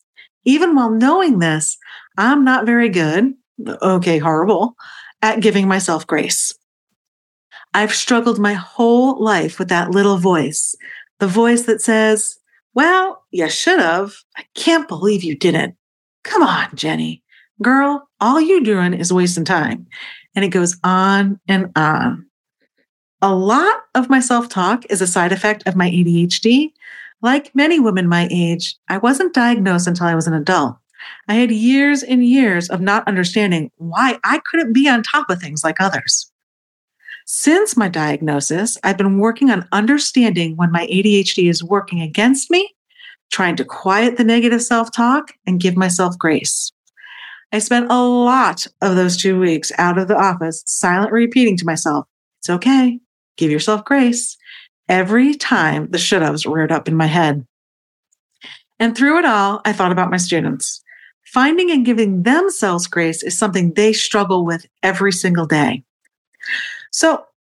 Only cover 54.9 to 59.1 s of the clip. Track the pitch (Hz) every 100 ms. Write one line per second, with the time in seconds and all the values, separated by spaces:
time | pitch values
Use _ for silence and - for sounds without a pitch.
54.9 | 185 190 233 269 285 - 214 160 151 156
55.9 | 170 - 196 156 151 - 160 156 160 -
56.9 | 160 156 170 156 143 123 _ _ _ _
57.9 | _ _ _ _ _ - - _ - 233
58.9 | 233 277